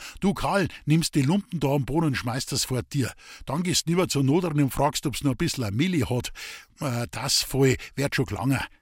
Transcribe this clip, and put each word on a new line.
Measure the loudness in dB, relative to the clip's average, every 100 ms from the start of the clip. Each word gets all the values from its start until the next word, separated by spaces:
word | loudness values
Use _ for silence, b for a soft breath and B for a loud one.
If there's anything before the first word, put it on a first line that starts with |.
| B B
Du, | -2
Karl, | 0 0 0 0 B 2
nimmst | 2 2 2
die |
Lumpen | 2 2 0 -2
da | 0
am | 0 0
Boden | 0 2
und | 0
schmeißt | -2 -4 -4
das | -4 -2
vor | -2
dir. | -2 -2 -2 -4 B B -6
Dann | -2
gehst | 0 0 2
lieber | 2 2
zur | 2
Noderen | 4 4 2 2
und | 2
fragst, | 2 0 0 -4
ob's | -2
noch | -2
ein | 0
bisschen | 0 -2 -2 0
Milli | 2 2
hat. | 0 -2 -4 -10 B B B -8
Äh, | -4 -4 -4
das | -6 0 0
Fall | 0 4 4 4 B -4
wird | -2 0
schon | -2
gelanger. | -2 0 0 -2 b